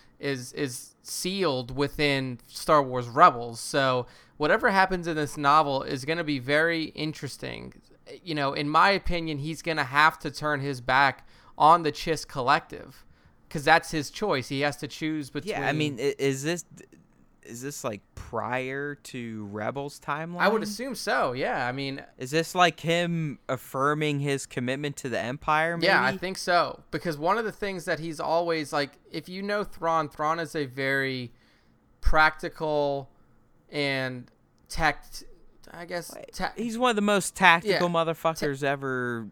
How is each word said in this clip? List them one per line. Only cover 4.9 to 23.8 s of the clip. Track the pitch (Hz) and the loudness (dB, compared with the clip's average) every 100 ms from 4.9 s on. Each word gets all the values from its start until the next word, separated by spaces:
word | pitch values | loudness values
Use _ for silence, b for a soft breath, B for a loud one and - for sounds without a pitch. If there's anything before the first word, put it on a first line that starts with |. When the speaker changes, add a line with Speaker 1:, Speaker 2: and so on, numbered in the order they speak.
| 180 170 | 2 -2
Speaker 1:
in | 156 | -2
this | 147 151 | -2 2
novel | 143 156 143 135 | 6 6 6 0
is | - 135 | -2 -4
gonna | 131 165 | -2 -2
be | 151 135 | -2 -4
very | 123 151 165 165 151 | 0 2 2 0 -4
interesting. | - 156 147 135 - 127 117 127 - _ - - 135 | -6 -6 -6 -10 -10 -10 -10 -14 -18 _ -20 -20 -16
You | 180 | -6
know, | 151 139 | -2 -2
in | 139 147 | -2 2
my | 160 190 | 6 6
opinion, | 190 - 175 160 143 | 4 0 -2 -4 -4
he's | 151 151 | -6 -6
gonna | 170 156 | -4 -2
have | 131 143 160 160 | 2 6 6 4
to | 151 | -6
turn | - 151 139 | -6 -4 -2
his | 139 127 | -4 -4
back | 123 131 139 - b b b - | 2 4 4 2 b b b 6
on | 151 170 | 8 8
the | 151 | 4
Chiss | - 170 151 - | -2 -4 -4 -6
Collective, | 143 127 160 - - - - - b b b _ | -2 2 2 0 -14 -16 -20 -20 b b b _
'cause | 160 | -2
that's | 143 160 - | 6 6 4
his | 160 135 | -4 -6
choice. | - 208 139 - | -4 -2 -2 -2
He | 139 | -2
has | 143 - | -2 -2
to | 147 | -10
choose | - 156 156 131 | -6 -6 -4 -6
between | 147 185 98 | -8 -8 -4
Speaker 2:
Yeah, | 107 | -2
I | |
mean, | 151 151 113 | 0 -2 0
i-, | 139 - | -2 0
is | 139 135 | 0 0
this, | 147 170 - - - - _ _ _ _ | -4 -6 -8 -20 -20 -20 _ _ _ _
is | - 117 | -18 -12
this, | 135 - | -12 -8
like, | 127 104 - | -8 -8 -14
prior | - - 117 107 127 131 139 147 | -18 -8 -6 -2 -4 -4 -6 -8
to | 139 - 127 117 110 101 | -10 -12 -10 -10 -10 -10
Rebels | 104 113 135 143 - | -6 -4 -4 -8 -10
timeline? | - 147 170 175 | -8 -6 -6 0
Speaker 1:
I | 185 | 2
would | 220 | 2
assume | 208 208 262 | -2 -6 -8
so, | - - 262 156 | -6 -2 0 0
yeah. | 123 202 190 123 | -2 -4 -2 -4
I | |
mean | 135 139 139 - - | -4 -6 -8 -12 -12
Speaker 2:
Is | 131 | -2
this, | 160 160 | -2 0
like, | 180 175 - | 4 4 4
him | 165 170 170 165 156 - - | 0 0 0 -2 -4 -6 -6
affirming | 127 - 135 | -6 -6 -2